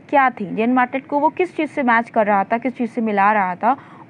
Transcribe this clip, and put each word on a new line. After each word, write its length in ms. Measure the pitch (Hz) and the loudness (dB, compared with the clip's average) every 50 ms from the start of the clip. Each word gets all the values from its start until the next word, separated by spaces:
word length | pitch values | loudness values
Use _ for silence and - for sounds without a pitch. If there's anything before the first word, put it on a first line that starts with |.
| - - | -4 0
क्या 200 | 302 277 269 262 | 2 2 2 2
थी, 260 | 254 - 208 165 170 | 0 -2 -8 -8 -4
Jane 180 | 190 220 240 254 | -2 0 0 2
Martlet 340 | 254 247 247 - 269 269 | 2 0 0 -2 -8 -6
को 120 | - 285 285 | -4 -2 0
वो 100 | 285 320 | 0 0
किस 280 | 320 - 370 339 - | 0 0 -4 -4 -2
चीज़ 120 | - 311 277 | -6 -6 -6
से 140 | - 302 277 | -4 -2 0
match 260 | 247 233 226 233 - | 2 2 2 0 0
कर 160 | - 233 214 | 0 0 0
रहा 180 | 202 208 196 196 | 2 2 0 0
था, 140 | - 226 | -2 -4
किस 200 | 233 - 262 247 | -4 -4 -6 -6
चीज़ 120 | - 247 220 | -4 -6 -6
से 120 | - 254 | -4 -4
मिला 300 | 226 220 208 196 196 208 | -4 -2 0 2 2 2
रहा 240 | 220 214 190 185 180 | 2 2 0 -2 -4
था, 220 | 180 - 226 269 - - - - - - | -2 0 -2 -2 -2 -6 -20 -20 -14 -4